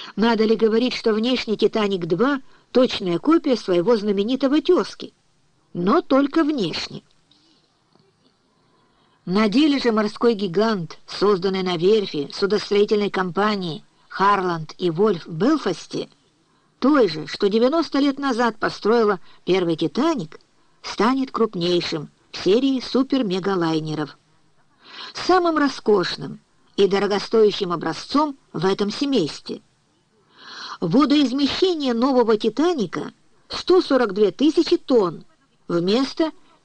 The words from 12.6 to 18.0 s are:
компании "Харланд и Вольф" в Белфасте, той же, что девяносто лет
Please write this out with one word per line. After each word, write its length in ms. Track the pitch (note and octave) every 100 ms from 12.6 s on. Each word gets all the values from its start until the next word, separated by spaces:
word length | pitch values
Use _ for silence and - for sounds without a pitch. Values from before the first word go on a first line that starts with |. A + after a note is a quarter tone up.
| - G3+ G#3 G#3+ G3+
компании 760 | - F#3 E3+ G#3+ G3+ F3 D3 - _ _
"Харланд 680 | - G3 G3+ F#3 E3 D#3 -
и 120 | F3+
Вольф" 360 | D#3+ G#3+ E3+ -
в 60 |
Белфасте, 760 | D#3+ G#3+ D#4 G#3 D#3+ - - - _ _ _ _ _ _ _
той 300 | B3+ D4 G#3
же, 180 | D#3 D3+
что 220 | - G3+
девяносто 500 | G#3+ B3 D#4+ D#4+
лет 220 | C#4